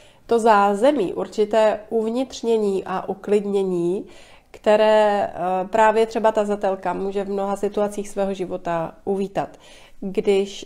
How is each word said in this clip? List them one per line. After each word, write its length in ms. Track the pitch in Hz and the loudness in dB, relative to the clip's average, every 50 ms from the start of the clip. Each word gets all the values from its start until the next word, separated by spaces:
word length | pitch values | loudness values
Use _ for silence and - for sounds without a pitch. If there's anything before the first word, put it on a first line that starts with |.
| - - _ _ _ | -20 -20 _ _ _
to 140 | - 233 233 | 0 0 4
zázemí, 760 | 220 233 208 202 202 202 202 196 240 294 302 247 180 - - | 6 6 6 6 6 4 2 2 2 2 2 2 0 -2 -4
určité 680 | - 196 202 - 214 208 208 226 220 220 214 - - - - | -6 -8 -4 -2 -2 0 2 2 2 4 2 2 -2 -6 -4
uvnitřnění 960 | 226 226 220 226 233 254 269 254 - - 233 233 226 220 208 202 190 190 - | -4 -2 -2 -2 -2 -4 -4 -6 -8 -6 -2 0 0 2 2 0 -2 -2 -4
a 240 | 180 185 185 - - | -4 -6 -6 -6 -8
uklidnění, 960 | 190 - - 202 202 208 196 202 196 196 190 185 180 170 170 175 190 226 - - - - - - - - _ _ | -10 -8 -2 0 0 0 0 0 -2 0 0 0 -2 -2 -2 -2 -2 -4 -8 -12 -18 -20 -20 -20 -20 -20 _ _
které, 760 | - - - 214 208 220 214 214 214 214 214 208 202 202 - | -12 -4 2 2 4 4 6 6 6 4 4 4 2 0 -2
eh, 400 | - - - 175 180 185 185 185 | -2 -4 -4 -4 -2 -2 -2 -2
právě 380 | 196 - 220 220 220 208 226 226 | 0 2 4 4 6 6 4 2
třeba 260 | 226 - 226 214 220 | 0 0 0 2 2
tazatelka 600 | 220 220 202 202 208 202 208 190 190 190 - 180 180 | 2 2 0 -2 -2 -2 -2 -2 -2 -2 -4 -4 -4
může 300 | 185 190 196 196 202 202 | -4 -4 -4 -4 -4 -4
v 60 | 202 | -4
mnoha 260 | 202 196 196 202 196 | -4 -4 -2 -4 -2
situacích 540 | 196 208 202 202 208 208 202 208 208 202 - | -2 -4 -2 -2 -2 -2 -2 -4 -6 -10 -6
svého 240 | - 196 196 196 196 | -4 -4 -4 -4 -4
života 600 | 185 180 180 185 185 - 175 170 165 165 - - - - | -6 -6 -6 -8 -6 -4 -4 -4 -4 -4 -6 -8 -8 -6
uvítat. 440 | 202 196 196 196 190 - - 247 - - - - - - - - - - - | -4 -2 -2 -4 -4 -4 -6 -6 -6 -8 -18 -20 -20 -20 -20 -20 -20 -16 -12
Když 640 | 202 190 196 220 208 208 196 196 196 202 - - - | -10 -8 -4 -2 0 2 2 2 0 -2 -8 -14 -16